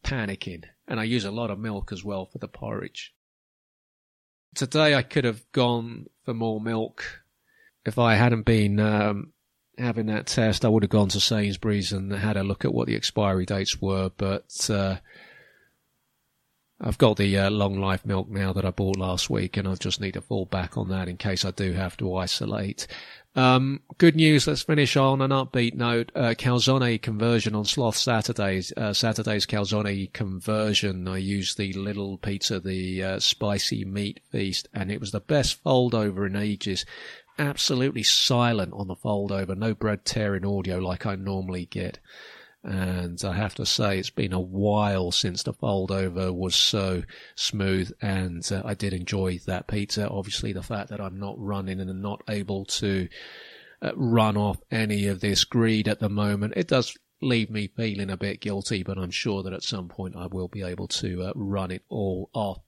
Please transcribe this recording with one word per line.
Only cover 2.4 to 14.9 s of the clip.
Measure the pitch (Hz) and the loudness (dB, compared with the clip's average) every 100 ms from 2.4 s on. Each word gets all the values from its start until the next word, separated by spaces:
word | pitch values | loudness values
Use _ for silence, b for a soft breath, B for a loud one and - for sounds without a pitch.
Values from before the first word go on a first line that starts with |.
| 101 | -12
porridge. | - 117 107 101 - - _ _ _ _ _ _ _ _ _ _ _ _ _ _ | -10 -8 -6 -8 -12 -16 _ _ _ _ _ _ _ _ _ _ _ _ _ _
Today | - 131 156 151 139 | -6 -2 4 4 4
I | |
could | 127 151 | 2 0
have | 127 110 _ | 0 -2 _
gone | - 120 117 117 117 107 _ - | 2 2 2 -4 -12 -16 _ -6
for | |
more | 117 113 110 | -2 0 0
milk | 110 113 113 - - - _ _ b b b _ - | -2 -2 -2 -6 -12 -12 _ _ b b b _ -4
if | 113 | 2
I | 117 107 | 6 6
hadn't | 120 117 | 6 4
been, | 107 113 104 101 | 4 4 4 4
um, | 107 107 104 104 - _ _ _ _ - | 4 4 2 0 -6 _ _ _ _ -6
having | 123 110 107 | -2 -2 -2
that | 107 - | -2 0
test. | - 110 98 117 | 2 4 4 4
I | |
would | 110 | 4
have | 101 | 6
gone | 110 98 | 4 4
to | 101 | 2
Sainsbury's | - 110 101 98 110 101 92 | 2 2 0 0 0 0 0
and | 101 95 | -4 -4
had | 104 107 101 | -2 0 0
a | |
look | 98 98 - | 0 0 0
at | |
what | - - | 2 0
the | 107 | 0
expiry | - - 101 95 90 | 0 2 2 2 0
dates | 101 101 - | -2 -2 -2
were, | 98 95 95 - | 0 0 -2 -2
but, | 98 98 - - - | -2 -2 -6 -6 -2
uh, | 104 98 | 0 0